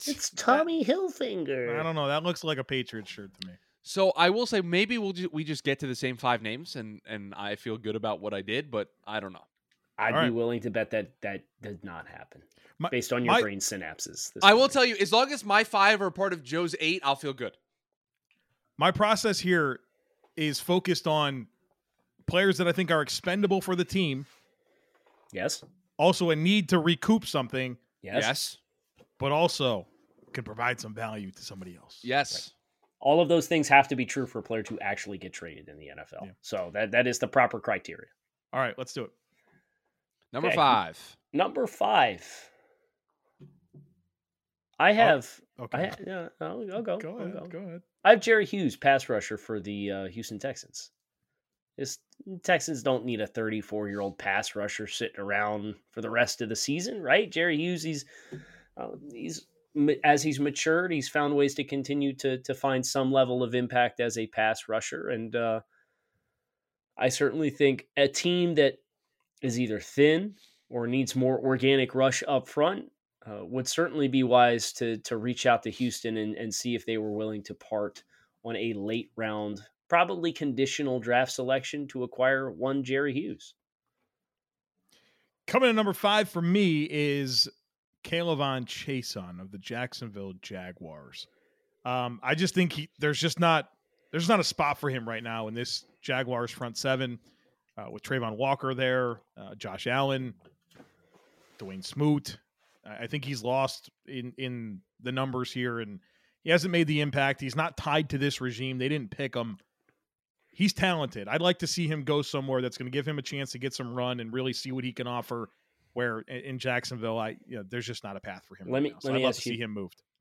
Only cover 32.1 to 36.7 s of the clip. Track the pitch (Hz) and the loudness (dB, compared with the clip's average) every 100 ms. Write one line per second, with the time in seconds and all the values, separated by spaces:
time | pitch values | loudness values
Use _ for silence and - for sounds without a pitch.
32.1 | 131 143 - - _ _ _ _ - 135 | 0 0 -4 -10 _ _ _ _ -2 4
33.1 | 151 160 170 160 165 143 139 139 131 123 | 6 6 4 4 2 8 8 8 2 -2
34.1 | - 127 113 - 113 104 107 101 104 - | -4 -4 -6 -6 -6 -6 -6 -4 -6 -6
35.1 | 98 95 - 85 78 76 76 73 76 - | -10 -12 -14 -14 -16 -18 -18 -18 -16 -16
36.1 | - 98 92 - 104 87 | -14 -14 -16 -8 -6 -4